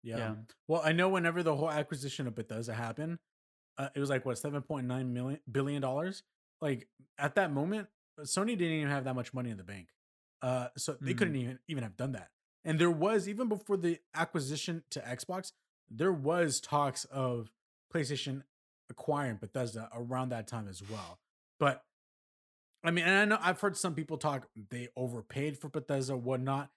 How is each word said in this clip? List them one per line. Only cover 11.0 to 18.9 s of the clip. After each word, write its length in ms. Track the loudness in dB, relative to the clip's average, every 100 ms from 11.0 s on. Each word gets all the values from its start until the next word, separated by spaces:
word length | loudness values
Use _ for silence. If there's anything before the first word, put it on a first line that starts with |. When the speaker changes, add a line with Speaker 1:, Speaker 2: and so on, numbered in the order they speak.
Speaker 1:
they 120 | -2
Speaker 2:
Mm. 40 | 2
Speaker 1:
couldn't 180 | 2
even, 240 | 2 -2 -6 -6
even 160 | -6
have 140 | -6 -4
done 160 | -4
that. 180 | -4 -10 _ _ _
And 160 | 0 6
there 120 | 6
was, 360 | 6 4 4 0
even 200 | -2 0
before 280 | -2 0 0
the 220 | 2 -2 _
acquisition 680 | -4 -2 -2 -2 -4 -4 -6 -8
to 80 | -10
Xbox, 500 | -8 -8 -6 -8 -8 _ _ _ _
there 240 | 0 2
was 460 | 2 2 4 4 2
talks 440 | 2 4 4 0
of 460 | -6 0 0 0 -6 _ _ _ _
PlayStation 500 | -2 0 -2 -4 -6 -8 _ _ _
acquiring 480 | _